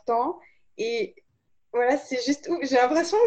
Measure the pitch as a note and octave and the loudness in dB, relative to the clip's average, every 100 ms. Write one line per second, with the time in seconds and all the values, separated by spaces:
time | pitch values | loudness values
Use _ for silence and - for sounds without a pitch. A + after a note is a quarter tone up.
0 | - A#3 C4+ F#4 - _ _ - A3+ A#3 | -4 -2 -2 -6 -14 _ _ -8 -6 -4
1 | G3+ - _ _ _ _ _ A#3 B3 C#4+ | -6 -10 _ _ _ _ _ -2 0 0
2 | - B3+ B3 C#4+ - E4+ C4 B3+ B3+ D#4 | -2 -6 -4 -4 -4 -6 0 2 4 2
3 | E4+ G#4+ | 0 2